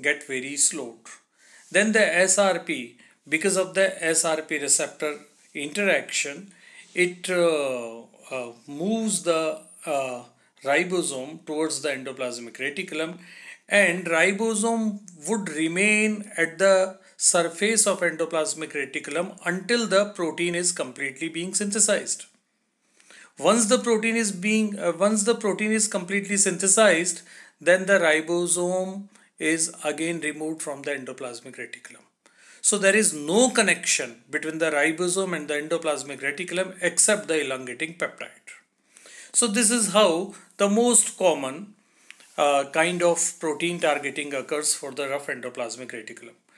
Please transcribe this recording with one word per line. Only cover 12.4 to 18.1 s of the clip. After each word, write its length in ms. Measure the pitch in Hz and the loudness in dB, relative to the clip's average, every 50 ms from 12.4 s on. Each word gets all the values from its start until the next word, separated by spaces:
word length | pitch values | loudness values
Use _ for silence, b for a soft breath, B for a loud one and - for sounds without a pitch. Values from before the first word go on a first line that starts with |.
| 120 117 110 - | -12 -12 -10 -8
reticulum, 580 | 131 139 143 165 185 - 151 156 160 165 180 175 B B B B B B B B B B | -6 -6 -6 -6 -8 -6 -6 -4 -4 -6 -6 -10 B B B B B B B B B B
and 380 | - 202 202 180 170 180 180 | 4 4 4 4 2 0 -2
ribosome 920 | 170 165 160 170 190 202 196 226 226 226 208 208 233 233 226 220 214 202 208 - - - 160 143 156 | 0 2 4 4 4 2 2 0 0 0 0 0 0 0 0 0 -2 -4 -6 -8 -16 -20 -10 -4 -2
would 200 | 220 220 185 170 | -2 -2 -2 -4
remain 800 | 151 151 160 165 165 180 202 214 214 214 214 220 214 214 208 - - | -2 -2 -2 0 2 2 2 4 4 4 2 2 0 -2 -6 -8 -4
at 220 | - 165 165 165 170 | -2 -2 -2 0 2
the 400 | 190 196 190 185 190 190 190 - b b b | 4 6 6 6 4 2 -4 -8 b b b
surface 680 | b - - - 175 170 165 165 - 202 214 226 214 - | b 2 2 4 4 2 0 0 -2 0 2 2 4 4
of 140 | 208 185 - | 2 2 2
endoplasmic 720 | 180 170 | 0 -2